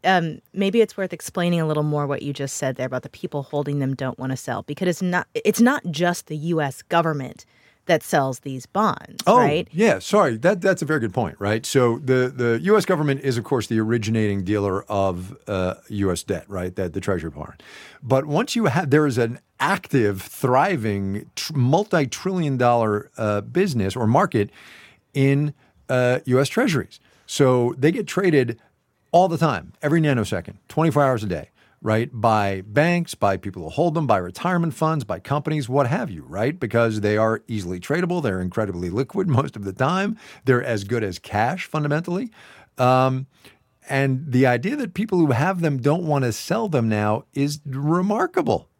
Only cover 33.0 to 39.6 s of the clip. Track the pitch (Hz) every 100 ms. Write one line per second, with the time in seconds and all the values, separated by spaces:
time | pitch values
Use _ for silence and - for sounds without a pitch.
33 | 170 - 101 95 101 92 80 - 170 160
34 | 143 101 90 - 175 175 170 - 160 160
35 | - 87 - 147 147 151 117 135 127 131
36 | 135 85 65 90 120 180 117 117 117 107
37 | 104 107 110 110 - 107 87 90 90 156
38 | 180 180 135 92 90 101 104 87 90 98
39 | 135 196 190 127 139 113